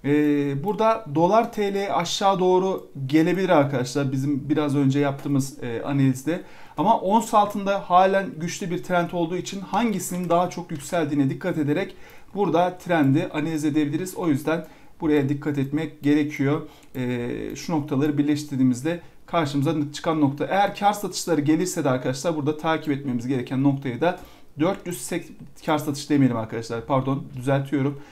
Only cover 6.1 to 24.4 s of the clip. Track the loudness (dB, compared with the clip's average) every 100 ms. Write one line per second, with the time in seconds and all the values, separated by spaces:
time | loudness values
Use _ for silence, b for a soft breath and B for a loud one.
6.1 | 2 -2 -4 B B B -2 2 2 4
7.1 | 2 4 4 4 0 0 -2 4 6 6
8.1 | 4 -2 -6 -8 -6 -4 -4 0 0 0
9.1 | -2 -2 -4 -6 -8 -4 0 0 -2 -4
10.1 | -4 0 2 0 -4 -8 -10 -4 -2 0
11.1 | 2 2 0 -4 -2 0 0 -2 -8 B
12.1 | B B -2 0 2 2 -2 0 2 4
13.1 | 4 2 -4 -2 -2 0 0 0 -2 -4
14.1 | -4 0 0 0 -4 -6 B B -6 0
15.1 | 2 2 -2 -4 -2 -2 -2 -4 -4 2
16.1 | 2 2 0 0 -2 -6 B B -8 -4
17.1 | -4 -4 -6 -8 -10 -4 -4 -2 0 0
18.1 | 2 2 0 -2 2 2 2 -2 -4 B
19.1 | B -4 -2 0 0 0 0 -2 -4 -2
20.1 | 2 2 0 -2 0 0 2 0 0 -4
21.1 | -6 -2 0 2 2 2 -2 0 0 -2
22.1 | -2 -2 -2 -2 -2 -2 -2 -2 -4 -2
23.1 | -4 -2 -2 -2 2 2 2 -2 0 0
24.1 | -2 B B